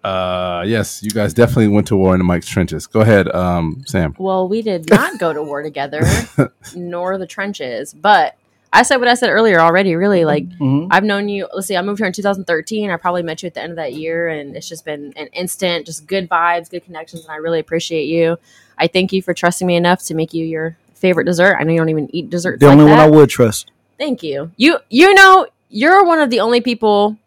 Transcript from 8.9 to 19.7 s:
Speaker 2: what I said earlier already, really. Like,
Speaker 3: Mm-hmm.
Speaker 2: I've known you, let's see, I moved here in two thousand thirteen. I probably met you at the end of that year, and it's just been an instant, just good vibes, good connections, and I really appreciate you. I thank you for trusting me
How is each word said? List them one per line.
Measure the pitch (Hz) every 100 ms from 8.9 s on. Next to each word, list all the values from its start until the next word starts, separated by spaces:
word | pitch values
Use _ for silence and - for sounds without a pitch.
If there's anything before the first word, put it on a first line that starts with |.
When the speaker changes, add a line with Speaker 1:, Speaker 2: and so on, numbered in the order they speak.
| 269
Speaker 2:
what | 247
I |
said | 247 226
earlier | 190 226 175
already, | 165 175 196 165
really. | 196 190
Like, | 160 147 175
Speaker 3:
Mm-hmm. | - 139 139 175
Speaker 2:
I've | 180
known | 208 202 208
you, | 202 185
let's | - 190
see, | 185
I |
moved | 190 202
here | 208
in |
two | 180
thousand | 202 196
thirteen. | 180 165 156 220 208
I | 170
probably | 180 175
met | 170 165
you | 180
at |
the | -
end | 143
of | 170
that | 151
year, | 143 160 165 170
and | 156 143 135
it's | -
just | 160
been | - 147 143 -
an | 147
instant, | - 180 - 185 170
just | 147 156 151
good | 190 180
vibes, | 175 170 175 165
good | 180
connections, | 175 160 160 170
and | 160
I | 151
really | 160 165
appreciate | 156 165 - 160
you. | 143 165 165 170 _ _ _ -
I | 165
thank | 185 185
you | 190
for | 185
trusting | 175 175 170
me | 180